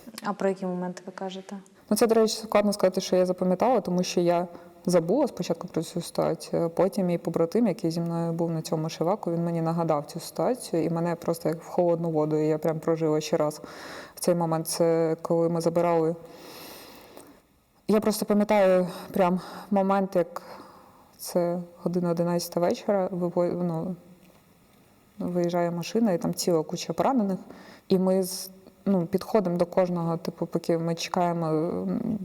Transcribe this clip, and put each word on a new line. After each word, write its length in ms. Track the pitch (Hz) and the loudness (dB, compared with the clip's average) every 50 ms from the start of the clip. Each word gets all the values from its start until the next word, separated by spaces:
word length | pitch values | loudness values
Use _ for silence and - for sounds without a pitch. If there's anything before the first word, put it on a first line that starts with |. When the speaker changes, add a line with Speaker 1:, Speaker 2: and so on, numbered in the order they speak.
| - 226 - - - | -20 -20 -16 -10 -8
Speaker 1:
А 100 | 220 180 | -8 -6
про 160 | - 202 196 | -2 -2 -2
які 160 | 190 190 196 | -2 -2 -4
моменти 380 | 185 180 180 180 180 180 - - | -6 -6 -6 -6 -8 -10 -12 -16
ви 60 | 190 | -16
кажете? 460 | 185 - 190 190 185 190 - - 202 196 - - - - - - | -12 -10 -10 -10 -10 -12 -14 -14 -16 -16 -16 -20 -20 -18 -6 -4
Speaker 2:
Ну, 80 | 214 | 0
це, 100 | - 247 | 4 6
до 80 | 214 220 | 6 8
речі, 220 | 226 220 214 - | 6 6 4 2
складно 360 | - - - - 208 208 202 196 | -2 -2 2 2 4 4 2 2
сказати, 280 | - - 185 185 190 | 2 2 2 2 0
що 140 | - - 190 | 0 2 2
я 100 | 185 185 | 4 4
запам'ятала, 560 | 180 180 - 185 185 185 185 196 240 262 208 | 2 0 0 0 0 2 2 2 2 2 2
тому 220 | - 185 180 180 180 | 2 0 0 0 -2
що 160 | - - 180 | 0 0 2
я 260 | 175 170 175 170 175 170 - - - - - - - | 2 4 2 2 0 -2 -6 -14 -20 -20 -20 -6 0
забула 420 | 180 180 175 165 170 214 285 294 | 2 4 4 4 4 4 2 2
спочатку 400 | 220 - - 175 - 170 - - | 2 0 -4 -4 -4 -4 -6 -6
про 160 | 180 - 165 165 | -6 -4 -4 -4
цю 180 | - - 175 | -4 -4 -8
ситуацію, 640 | 165 - - - 156 151 160 - - - - 160 170 | -8 -4 -2 0 0 0 0 -2 -4 -4 -2 0 0
а 40 | 165 | 0
потім 360 | 170 - 175 196 190 202 185 | 2 2 2 2 2 0 0
мій 120 | 180 170 | 0 0
побратим, 500 | 170 - 170 170 170 165 165 - 220 240 | -2 -2 -2 0 0 0 0 2 2 2
який 240 | 202 - - - 165 | 2 2 0 -2 -2
зі 100 | 165 170 | -2 -2
мною 320 | 170 170 170 165 170 165 165 | -4 -2 -2 -2 -2 -2 -2
був 180 | 170 170 170 | -2 -2 -2
на 100 | 165 160 | -2 -4
цьому 280 | 160 - 170 156 156 165 | -4 -4 -4 -2 -2 -4
шиваку, 420 | - - 160 170 208 208 - 175 | -4 -2 -2 0 0 -2 -2 -2
він 120 | 170 170 170 | -2 -2 -2
мені 180 | 170 170 165 | -2 -2 -2
нагадав 440 | 160 165 165 170 165 160 156 143 151 | -2 0 0 0 0 0 0 0 -2
цю 140 | - - 170 | -6 -10 -12
ситуацію, 640 | - - - - 165 214 254 254 - - - 165 156 | -12 -8 -4 -2 0 0 -2 -2 -4 -4 -2 -2 0
і 60 | 165 | 0
мене 260 | 165 165 170 175 165 | -2 -2 -2 -2 -4
просто 340 | 165 - 170 170 165 - 156 | -4 -4 -4 -4 -2 -2 -4
як 140 | 165 165 - | -4 -4 -8
в 40 | |
холодну 420 | - - - 175 170 170 165 170 170 | -4 -2 0 2 2 2 0 0 -2
воду, 260 | 156 151 151 156 156 | 0 0 0 0 0
і 100 | 151 156 | 0 2
я 100 | 151 156 | 0 0
прям 220 | 156 - 165 156 156 | 0 0 -2 -2 -2
прожила 420 | - 165 165 160 160 151 151 156 | 0 -2 0 0 0 0 0 0
ще 160 | 156 - 175 | 0 0 0
раз 240 | 160 151 151 151 - - - - - - - - - - - - | 0 0 0 -2 -6 -12 -16 -16 -16 -14 -14 -14 -14 -16 -18 -14
в 40 | - | -4
цей 160 | - 185 175 | 0 0 2
момент. 320 | 175 170 160 160 160 160 | 2 2 0 0 -2 -2
Це 500 | - - - 170 165 165 165 165 160 160 160 | -2 0 2 2 4 4 4 2 0 0 -2
коли 280 | - - 170 165 165 165 | -2 0 2 2 2 2
ми 120 | 170 165 | 0 0
забирали. 540 | 165 170 165 175 170 175 170 165 160 160 170 - - - - - - - - - - - - - - - - - - - - - - - - - _ _ _ _ _ _ _ _ _ | 0 2 2 2 2 4 4 4 2 2 0 -4 -8 -16 -20 -20 -20 -20 -18 -18 -18 -18 -18 -18 -20 -20 -20 -20 -20 -20 -20 -20 -20 -20 -20 -20 _ _ _ _ _ _ _ _ _
Я 120 | - 208 214 | 2 2 2
просто 260 | 208 214 202 - 208 | 2 2 0 0 0
пам'ятаю 640 | - 208 208 208 208 214 208 190 190 185 185 180 175 - - - - | 2 2 2 4 4 4 6 6 6 6 6 4 2 -2 -8 -10 -4
прям 280 | - 196 190 175 185 180 - - - - - - | 2 2 4 4 4 0 -2 -6 -14 -14 -6 0
момент, 440 | 202 196 190 196 196 202 190 190 - | 0 2 4 4 2 2 2 2 2
як 260 | 180 170 - - - - - - - - - - - - - - - - - _ | 0 0 0 -4 -10 -12 -14 -16 -18 -20 -20 -20 -20 -20 -20 -20 -20 -20 -20 _
це 420 | - - - - 180 175 175 175 180 175 - - - - | -16 -10 -4 -2 0 0 0 -2 -4 -6 -10 -10 -6 -4
година 280 | 175 175 180 175 170 | -2 -2 0 0 0
одинадцята 480 | 170 170 170 175 175 170 170 - - 175 | 0 0 0 0 0 -2 -2 -2 -2 0
вечора, 480 | 175 185 240 - - - 202 196 185 180 | 2 2 0 0 0 0 0 0 0 -2
виво-, 520 | 190 175 180 170 170 180 175 175 - 180 180 | -2 -2 -4 -2 0 0 0 0 0 -2 -2
ну, 320 | 175 165 160 170 185 180 - - - - - - - - _ _ _ _ _ _ _ _ _ _ _ _ _ _ _ _ 202 | -2 -2 -2 -4 -6 -8 -10 -14 -20 -20 -20 -20 -20 -20 _ _ _ _ _ _ _ _ _ _ _ _ _ _ _ _ -8
виїжджає 520 | 185 175 175 180 175 170 175 175 175 170 | -6 -2 0 0 0 2 2 0 0 0
машина, 400 | 170 170 170 - - 226 233 208 | -2 -4 -4 -4 0 2 2 2
і 60 | 175 | 2
там 160 | 165 - 170 175 | 0 0 -2 -4
ціла 300 | - - 190 170 156 160 | -2 0 2 2 2 0
куча 300 | - 180 175 - - 170 | -2 -6 -8 -6 -4 -2
поранених. 460 | - 175 233 277 240 202 196 185 185 - - - - - - - - _ | 0 0 2 2 2 0 0 -2 -4 -8 -12 -20 -20 -20 -20 -20 -20 _
І 120 | - 196 180 | 0 2 2
ми 240 | 185 185 185 190 185 | 4 4 2 2 0
з-, 260 | 180 - - - - - - - - - _ - | -2 -4 -10 -12 -14 -16 -20 -20 -20 -20 _ -2
ну, 200 | 196 196 180 165 | 0 0 2 2
підходимо 520 | 165 - 185 - - - 220 185 175 175 | 0 -2 -2 -2 0 0 0 2 2 4
до 80 | 175 175 | 4 2
кожного, 520 | 175 - 190 185 175 175 170 165 165 165 | 4 4 2 2 2 0 -2 -2 -2 -2
типу, 280 | 165 - 180 - - 170 | -2 -4 -6 -6 -6 -4
поки 320 | - - 175 - - 170 | -4 -4 -2 0 0 0
ми 180 | 165 165 170 165 | 0 0 0 -2
чекаємо, 520 | 165 - - - 185 175 175 170 170 165 | -2 -4 -2 0 0 2 2 0 0 0
м, 720 | 156 156 156 160 175 175 185 190 196 180 - - - 214 196 | 0 0 0 0 0 -2 -4 -4 -2 -2 -2 -2 -2 -4 -4